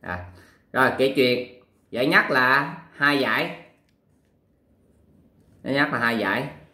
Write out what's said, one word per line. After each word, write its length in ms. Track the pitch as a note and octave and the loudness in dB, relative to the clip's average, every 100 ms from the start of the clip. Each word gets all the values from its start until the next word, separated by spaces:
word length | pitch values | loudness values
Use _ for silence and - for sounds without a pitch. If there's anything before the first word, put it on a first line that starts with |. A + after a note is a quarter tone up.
À. 240 | F2 F2+ - - - _ _ | -8 -10 -10 -20 -20 _ _
Rồi, 180 | A#2+ B2+ - | 0 0 2
kể 160 | C3 - | 0 2
chuyện, 480 | B2+ B2 - - _ _ _ | 2 0 -4 -16 _ _ _
giải 180 | A2+ C#3 | -4 2
nhất 180 | F#3 - | 2 2
là 480 | C3+ B2+ C3+ D3 E3 - - | 2 4 2 0 -10 -18 -2
hai 240 | C#3+ C#3+ | 0 2
giải. 400 | A#2+ A#2 E3 - - _ _ _ _ _ _ _ _ _ _ _ _ _ _ _ _ _ _ _ | 0 -2 -4 -8 -20 _ _ _ _ _ _ _ _ _ _ _ _ _ _ _ _ _ _ _
Giải 100 | - | -4
nhất 160 | C#3 D3 | 0 0
là 80 | B2+ | 0
hai 180 | A#2 A#2 | -2 0
giải. 320 | G2 G#2+ C#3+ - - | -2 -2 -4 -12 -20